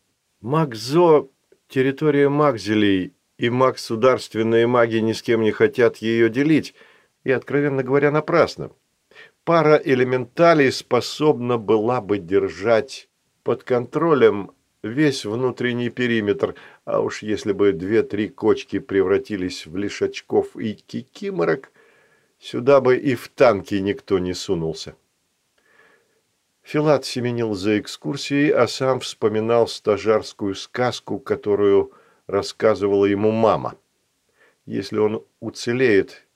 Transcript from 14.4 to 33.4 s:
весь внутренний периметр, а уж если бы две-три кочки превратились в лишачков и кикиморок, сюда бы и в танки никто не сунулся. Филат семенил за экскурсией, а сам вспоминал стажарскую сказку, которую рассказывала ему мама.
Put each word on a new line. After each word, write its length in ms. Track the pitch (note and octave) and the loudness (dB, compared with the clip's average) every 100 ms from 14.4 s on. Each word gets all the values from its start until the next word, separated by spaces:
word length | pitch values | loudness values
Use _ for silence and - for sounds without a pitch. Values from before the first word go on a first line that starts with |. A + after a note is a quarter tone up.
| F#2 - _ _ | -6 -14 _ _
весь 420 | G#2+ B2 D3+ C3+ | -10 0 0 0
внутренний 640 | G#2 A2+ B2+ A#2 B2 A#2+ A#2+ | -6 -4 -4 -2 -4 -2 -4
периметр, 640 | A#2 B2 A#2 G#2 G2+ F#2+ - - _ | -4 -2 0 0 0 -2 -6 -18 _
а 160 | - G#2+ | -6 -2
уж 220 | A2 - | -2 -6
если 300 | G#2+ G2+ A2 | -6 -6 -4
бы 200 | F#2+ G2+ | 0 2
две-три 560 | F2 F#2 A2 G2+ G2+ G#2 | 0 -2 -2 0 -4 -6
кочки 500 | - A2 G2 - G2 | -2 0 0 -2 -10
превратились 880 | E2+ G2 F#2 G2 G2 G#2 F2+ - D#2 | -4 0 2 0 -2 -6 -6 -8 -12
в 100 | F2 | -8
лишачков 800 | G2+ - G2 - - G#2+ G2 - | -8 -4 -6 -6 -4 -2 -2 -6
и 180 | A2 | -10
кикиморок, 960 | G#2 _ A#2+ A#2 - G3+ F#3 E3 D#3 - _ _ _ _ _ _ _ | -10 _ -14 -14 -12 -10 -4 -2 -2 -6 _ _ _ _ _ _ _
сюда 420 | - B2+ A#2+ C#3 | -12 -6 4 4
бы 160 | B2 B2+ | 4 0
и 200 | C#3+ A#2+ | 0 -4
в 120 | - | -6
танки 460 | - C3 G2+ F2 | 2 4 4 -2
никто 460 | G2+ G2 G2 - F#2+ | -4 -2 -6 -2 -2
не 140 | F2+ | -2
сунулся. 600 | F2+ - F2+ D#2+ D#2+ - - _ _ _ _ _ _ _ _ _ _ _ _ _ _ _ _ | -6 -4 -4 -4 -8 -12 -20 _ _ _ _ _ _ _ _ _ _ _ _ _ _ _ _
Филат 440 | - D3+ D3+ C#3 - | -8 -2 2 2 0
семенил 480 | C3 A#2+ A#2+ A2+ | -6 -4 -2 -4
за 240 | G2+ G2+ G#2 | -2 0 0
экскурсией, 720 | - - D3+ C#3+ - C#3+ D3 | -2 -12 -10 -8 -4 0 2
а 180 | C3 A#2 | 2 0
сам 320 | - C3 B2+ | 0 -2 -2
вспоминал 640 | B2+ - A2 G#2+ A2 A#2 A2+ | -4 -2 -2 0 0 2 2
стажарскую 880 | - - G2+ G2+ A2 G#2+ - G#2 | -2 -2 -2 2 0 0 -8 -8
сказку, 640 | F#2+ - - B2 A#2 - G#2 | -8 -10 -4 -4 -4 -8 -10
которую 720 | - G2+ G#2 G2+ G2+ G2 G2 _ _ _ - | -4 -4 0 2 4 4 2 _ _ _ -6
рассказывала 800 | F#2+ F#2+ - A2+ G2 G2+ G2 G2+ | -6 -4 0 0 2 0 2 2
ему 240 | G2+ G#2+ | 2 0
мама. 460 | A2 | 2